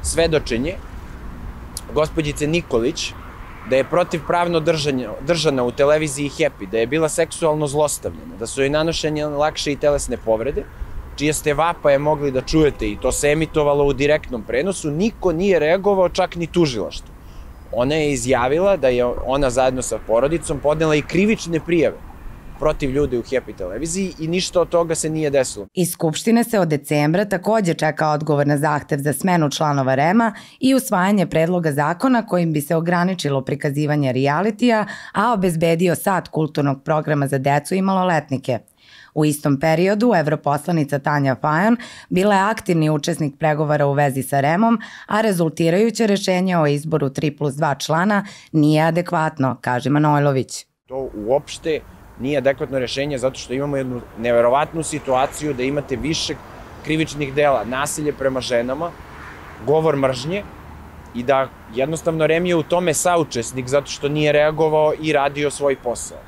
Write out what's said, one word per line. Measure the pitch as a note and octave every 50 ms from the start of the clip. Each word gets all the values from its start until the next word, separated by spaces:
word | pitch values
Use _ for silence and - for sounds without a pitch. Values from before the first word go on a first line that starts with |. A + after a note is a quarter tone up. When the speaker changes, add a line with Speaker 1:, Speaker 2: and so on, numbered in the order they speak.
| -
Speaker 1:
svedočenje | - - D#3+ E3 E3 D#3 D3 - - B2+ A2+ B2+ D#3 F#3+ - - - - - - - - - - - - - - - - - - - - - - - -
gospođice | C#3 D#3 D#3 - E3 D#3 D3 C#3+ - D3 D3
Nikolić | D#3+ F3 D#3+ - C3+ A#2 A2+ C3 E3+ - - - - - - - - - - - - - - -
da | B2
je | C3 C3+
protivpravno | - - E3+ F3+ F3 - E3+ C#3+ - E3 F3 F3 F3 F3 E3
držanja-, | D#3 D#3+ E3 D#3+ C#3 D3 C#3 B2+ B2 G#2+ - - - C3+
držana | F3 E3 D3+ D#3 C#3 C3 B2
u | B2
televiziji | A#2+ - C#3 C#3 D3+ D#3 D#3 D3+ C3+ C#3 D3 C#3
Happy, | C3 - D#3+ C#3+ - - G#2 F#2
da | G2 A2+
je | A#2 A#2+
bila | C3+ D#3 D#3+ D#3
seksualno | - - E3 D#3+ - - E3+ D#3+ D3+ D#3 D3+ C#3+
zlostavljana, | C3 D3 D3+ C#3+ - - - G#2 E2+ D#2+ C#2+ - - F#2
da | A2 A2+
su | - C3+
joj | C3+ C#3
nanošene | D3 D3+ D#3 E3 D#3+ - - D#3 D3+ D3+ D3+
lakše | D3+ D3 C#3+ D3 D3+ D3 - - D3+
i | C#3+
telesne | C3 - D3 C#3+ C#3 - - B2 A2+
povrede, | - A2+ A2 A2 A2+ C3 D3 G3 G3+ - - - - - - - - - - -
čije | C#3 D3+ D3+
ste | - - D3+ D3
vapaje | C#3 D#3 E3+ E3+ - - D3+ C#3 C#3
mogli | C#3+ D3+ D#3 D3 C#3+ C#3+
da | C3 B2+
čujete | B2+ - - D#3+ D#3 C#3+ C3 - A2+ G#2+
i | G#2 G2
to | - C3
se | A#2+ - - D3
emitovalo | D3 D#3 D#3+ D3+ - D#3+ D3 D3 C#3+ D3 C#3+
u | C#3+ C#3
direktnom | B2+ C#3 C#3+ D3+ D#3 - - C3 A#2 G2
prenosu, | - A2 A#2+ D3+ F#3+ F#3+ - - D#3
niko | C#3+ D3+ F#3+ A#3 - - - F#3 E3
nije | D#3 F#3 G3+ F#3 E3
reagovao, | D3+ D3+ E3 G3 F#3 G3+ G3+ F#3+ F#3 F3
čak | - - F#3 F3 -
ni | F3 E3+ D#3
tužilaštvo. | - F3 E3+ D3+ B2 A2 F2+ D2+ - - - - - - - - - - - - - - - -
Ona | - A2 B2 C3+ D3
je | D#3+ D#3 D3
izjavila | C#3+ B2+ A2+ B2 B2+ A#2+ A#2+ B2+ C#3 D#3+ F#3 G3+ G3 F3
da | C3+ C3
je | B2+ B2 A#2+
ona | B2 A#2+ - - - C3 C#3+ D3 B2+
zajedno | A#2+ C3+ B2+ C3 C3 B2+
sa | A#2+ - A2+ G#2+ - -
porodicom | A2 A2+ B2+ C#3+ D#3+ E3 D3+ - D#3+ C#3
podnela | - D3 D3+ D#3 D#3+ D#3+ D3+
i | D3+
krivične | C#3 - - E3 F#3+ G#3 A3+ - - E3 E3+ D#3+
prijave | C#3+ - E3+ E3+ D3 A2+ F2 - - - - - - - - - - - - -
protiv | C3+ D3+ D3+ - D#3 C3+
ljudi | B2+ C#3 D3 C#3 B2+ A#2+
u |
Happy | A2+ - - B2+ - - G#2+ -
televiziji | G2 F2+ F#2 A2+ D3 E3 E3 F#3 G3 F#3 D#3+ -
i | D#3 D#3
ništa | E3+ F#3 F3+ - - F3+
od | E3 D#3+
toga | - E3+ E3+ E3 D#3+
se | - - D#3
nije | D#3 D#3+ D#3 D3
desilo. | C#3 C#3 C3 B2+ - G#2 G2+ - _
Speaker 2:
Iz | - F3+ E3+
Skupštine | - - - E3 D#3 - - - A3+ A#3 A#3+
se | A#3 - G#3+
od | F3+ E3
decembra | D3+ C#3+ C#3+ - D3+ D3 D3 D3 D#3+ F3+ G#3+
takođe | G#3 G3+ F3 F3+ G3+ G#3+ A3+ G#3 E3+ D#3+
čeka | - - D3+ D3 - D#3 D#3
odgovor | D3+ D3 D#3 D3+ D#3 C#3+ C#3+ D3
na | D3 C#3+
zahtev | C#3+ D#3 D3 D3 - - - C#3+
za | C#3 D3 C#3+
smenu | - - F#3+ F3+ F3 D#3 D3
članova | C#3+ - D#3+ D3+ C#3+ C#3 C3+ B2+ C3
rema | C3 C#3 E3 G#3 A#3 A#3 A3+ G#3 - - - - _
i | - C4 C4+
usvajanje | C4 B3+ - G#3+ F#3 F3+ F#3+ G#3 G#3 F3
predloga | - - D#3 E3 E3 F3+ F3+ E3+ E3
zakona | C#3+ C#3 D3 D3 E3+ F3 - C4+ B3+ A#3 A3
kojim | - - F3+ F3 E3 D#3
bi | D3+
se | C#3 - E3+
ograničilo | E3 E3 E3+ F3 F3 F3 F#3 F#3+ F3 - C#3+ C#3+ C3+
prikazivanje | C3 - C#3+ C#3 - D3+ C#3 D3 D3+ D3 D3+ D3 C#3+ C3
realitija, | B2 B2+ C3+ C#3 C#3+ D#3 F#3 A3 G#3 G#3+ - B3 A3+ A3 G#3 G#3 - - - - -
a | - G3+ A#3 B3
obezbedio | G3+ F3+ F#3+ E3 E3 E3 E3 E3 E3 F3+ F3+ D#3+
sat | D3 - - G3 F3 D#3 -
kulturnog | - D3+ D#3 D3+ - - C#3+ C#3+ C3+ C3+ -
programa | - D#3 D3+ D#3 D3+ D3+ C#3+ C#3+ C3+
za | C#3+ C#3
decu | C3 C#3 C#3 D3 C#3+ - F3+
i | G3
maloletnike. | F#3+ F#3+ F#3+ F#3 F#3 F#3 F3 D#3 C#3+ - C#3 A#2+ - - B2+ G#2+ - _ _ _ _ - - - - - _ D3
U | D#3
istom | D3+ D3 D3 - D3+ C#3 C3
periodu | C#3+ D#3+ D#3+ D#3+ F3 F#3+ G#3 G#3 A3 B3 A3+
evroposlanica | F3 D3+ D3 D#3 D#3 - D3 C#3+ C#3+ - - F3 E3 D3 C3+ - C#3+
Tanja | - D#3 D3 D3 C#3 C3+ C3 -
Fajon | - D#3 D3+ D#3 F#3 A3 A#3+ A#3 - - - - - _
bila | - F3+ F#3 G#3 G#3
je | F#3+
aktivni | F#3+ G3+ A3+ - - - F3 E3 D#3 D3+
učesnik | D#3 D3+ D3 - E3+ C#3 D#3+ C#3+ C#3 -
pregovora | - D#3 D3+ D3 D#3 D3 D3+ D3 D3 C#3+
u | C#3
vezi | C#3+ D3 C#3+ B2 C3+ B2+
sa | - - C#3
remom, | C3+ C#3+ D#3+ F3+ A3 A3+ A#3 A3 A3+ - - - - -
a | - G#3
rezultirajuće | A3 A3+ G3 E3+ F3 D#3+ D#3 - E3 E3 E3 F#3 G#3+ A#3 A3 - A#3 G#3+
rešenje | G3+ G3 G3+ - F#3 F3+ F3+ F#3+ F3+ E3+
o | D#3 D3
izboru | C#3+ D3 D3 D#3+ D#3 D#3 D3 C3+
tri | C#3 - D#3 D#3
plus | D3 - D#3 D3 B2+
dva | C#3+ D#3+ D#3 C#3
člana | - - - D3+ D#3+ F3 G#3 G#3+ G3+ G3 G3+ - - - -
nije | - D#3 D3 D3 D#3 D3+
adekvatno, | D#3 E3 E3 F3 E3+ - - E3 D#3 D#3+ D#3 - C#3 C3 A#2+ -
kaže | - - B2 B2 C3 -
Manojlović. | D3 D3 D3+ D3+ D3+ D3 C#3+ D3 C#3 C3 A#2 - - - - _ _ _ _ _
Speaker 1:
To | B2+ C3+ C3+ - - G#2+ G#2 G#2+
uopšte | B2+ D3 D3 - - - - D#3+ D#3 C3+ - - - - - - - -
nije | A2 C3 D3 C#3+
adekvatno | B2 C3+ C#3 - D3+ C3+ C3 C3+
rešenje | B2+ A2+ - C#3 C#3 D3 D3 B2+
zato | A2+ C3 C3 -
što | - - A#2+
imamo | C3 C#3 C#3+ C#3+ C3+
jednu | C3+ B2+ B2 A#2+ A2+ - - -
neverovatnu | A2+ A#2+ A#2+ A#2+ A#2 A#2+ B2 C#3 D3+ D#3 - E3 D#3
situaciju | - - D3 - - C3 B2+ C3 C#3 - - D3 D3+ C#3+
da | B2 B2+
imate | C3+ C#3 D3 C#3+ - C#3
više | A#2 A2 C#3+ D#3+ D#3 - - D#3 C3+ - - - - - - - - -
krivičnih | - D#3 D#3 D#3+ - C#3+ D3 D3+ C3+ C3+
dela, | C#3+ D3 C#3+ C3+ A#2+ G#2
nasilje | G#2+ B2 C3 C#3+ D3 - - D3+ D3 C#3
prema | - C3+ C3+ C3 C3
ženama, | B2 - B2+ A#2 A#2 B2 C3 C#3+ E3 E3+ E3 - - - - - - - - - - - - - A2
govor | A#2 C#3+ D#3 D#3+ D#3+ D3
mržnje | C#3 C3+ C3 C3 B2 B2 D3+ F3 G3+ G3+ - - - - - - - - - - - - - -
i | A#2 A#2+
da | B2 C#3 C3 C3+ B2 - - - - A2+
jednostavno | A2+ C3 C#3+ D#3+ D#3+ - E3+ D#3+ D#3+ D#3 D3+
rem | D#3 E3 F3+
je | F3+ F3
u | E3 D3+
tome | - - F3 F3+ F3 D3
saučesnik | - - F3+ F3 E3+ D#3 C#3+ - A#2+ A2+ - - B2+ C3 B2
zato | C3 C#3+ C#3 -
što | - - - C#3+
nije | D3 D3+ D3+ D3
reagovao | D3 D3 D3 D#3 D#3 D3+ E3 D#3 D3+ D#3 D#3 D3+ D#3 -
i | D#3 D#3 D3+
radio | C#3+ C3+ C#3+ C#3 C#3+ D3 C#3+
svoj | C3+ - C#3+ C#3+ C3+
posao. | - - B2 A#2 - - - E2+ C#2 -